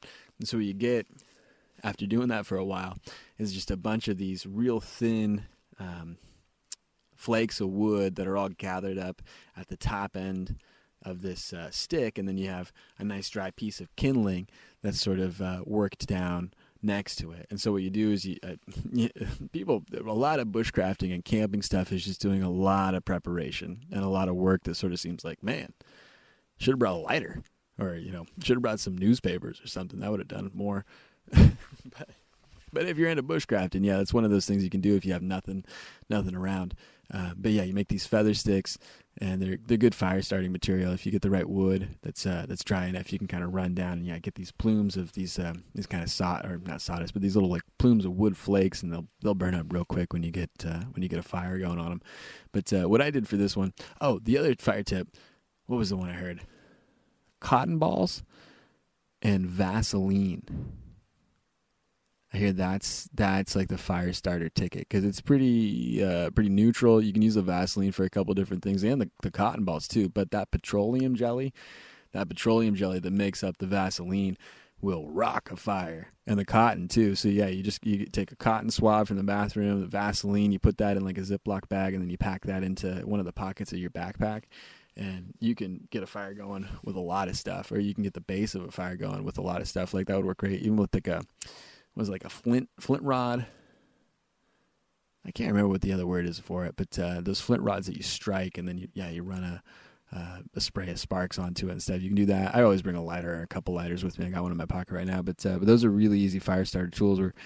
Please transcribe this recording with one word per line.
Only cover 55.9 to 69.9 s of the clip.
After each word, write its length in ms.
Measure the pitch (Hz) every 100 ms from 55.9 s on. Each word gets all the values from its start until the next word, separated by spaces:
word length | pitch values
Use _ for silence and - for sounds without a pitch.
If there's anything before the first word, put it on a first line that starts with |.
the 60 | 98
one 120 | 90
I 60 |
heard? 260 | 87 90 87 - - _ _ _ _ _ _ _ _
Cotton 380 | - 127 143 165
balls 460 | 156 - - - - - - - _ _ _ _ _ _
and 260 | 110 98 90
Vaseline. 960 | 90 92 107 107 101 95 98 98 - - - - - - - _ _ _ _ _ _ _ _ _ _ _ _ _
I 60 | 98
hear 140 | 101
that's, 560 | 92 92 98 - - -
that's, 400 | - 101 95 95
like, 140 | 101 95
the 100 | 90
fire 340 | - 87 90
starter 360 | 90 92 87 82
ticket, 420 | - - - -
'cause 140 | 104
it's 160 | 101 95
pretty, 800 | - 139 131 117 107 117 120 113
uh, 280 | 98 87 82
pretty 200 | - 104
neutral. 500 | 98 113 117 120 113
You 120 | 110
can 100 | 101
use 140 | 110 107
the 60 |
Vaseline 500 | 90 90 92 104 98
for 100 | 92
a 80 | 95
couple 240 | 101 95
different 300 | 98 92 92
things, 180 | 98 98
and 180 | 104 139
the, 80 | 95 -
the 80 | 92
cotton 340 | - 104 -
balls 220 | 92 78
too. 220 | -